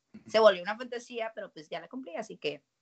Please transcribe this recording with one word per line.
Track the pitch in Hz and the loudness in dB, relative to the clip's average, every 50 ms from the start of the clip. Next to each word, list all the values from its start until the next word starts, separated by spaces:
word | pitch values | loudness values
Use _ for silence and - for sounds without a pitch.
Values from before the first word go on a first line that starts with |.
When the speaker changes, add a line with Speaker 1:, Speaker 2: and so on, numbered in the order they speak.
| _ _ - | _ _ -20
Speaker 1:
Ujú. | 214 - 113 | -20 -6 2
Speaker 2:
se | - - | 6 8
volvió | - 208 196 175 175 | 8 8 8 6 0
una | 202 220 | -8 -8
fantasía, | 233 254 247 240 233 240 - 247 233 220 220 - | -8 -8 -10 -10 -10 -10 -10 -8 -8 -8 -8 -8
pero, | 220 190 - - | -12 -14 -14 -14
pues, | 160 151 - | -18 -14 -12
ya | 175 160 | -12 -12
la | 170 - | -12 -12
cumplí, | 262 262 262 339 330 | -14 -14 -12 -10 -10
así | 269 208 - 180 | -10 -10 -10 -12
que | - - 147 147 139 _ _ _ _ | -8 -6 -6 -6 -8 _ _ _ _